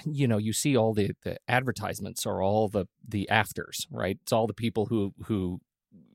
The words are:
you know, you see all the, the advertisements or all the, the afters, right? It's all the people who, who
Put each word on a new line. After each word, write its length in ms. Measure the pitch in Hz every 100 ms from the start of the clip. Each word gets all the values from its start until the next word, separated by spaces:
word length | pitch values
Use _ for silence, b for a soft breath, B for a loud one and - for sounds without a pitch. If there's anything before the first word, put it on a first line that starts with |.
| 156
you 220 | 143 131
know, 100 | 107
you 160 | 110
see 220 | 107 151 127
all 160 | 110
the, 200 | 107 98 -
the 140 | - - -
advertisements 800 | 123 131 104 92 - 98 - 110
or 160 | 95
all 240 | 95 107 107
the, 180 | 101 90 _ -
the 200 | 104 95
afters, 580 | 110 101 - - - -
right? 300 | 120 92 101
It's 120 | -
all 120 | 113 113
the 80 |
people 340 | 104 117 113 101
who, 260 | 113 98 -
who 380 | - 107 90 90 _ _ _ - -